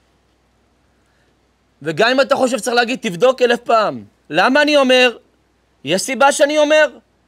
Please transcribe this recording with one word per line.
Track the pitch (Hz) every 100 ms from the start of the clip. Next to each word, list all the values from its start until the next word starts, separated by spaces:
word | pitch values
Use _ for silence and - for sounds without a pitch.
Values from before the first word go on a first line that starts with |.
| _ _ _ _ _ _ _ _ _ _ _ _ _ _ _ _ _ _
וגם | 143 160 220
אם | 262
אתה | - 240
חושב | 254 240
שצריך | 247 240
להגיד, | 233 254
תבדוק | 226 170 247 247
אלף | 240 233
פעם. | - 226 196 127 101 _ _
למה | 151 220 277
אני | 294 294
אומר? | 262 254 254 220 _ _ _ _ _ _
יש | 131 185
סיבה | - 220 277
שאני | - 285 302
אומר? | 294 311 302 - _ _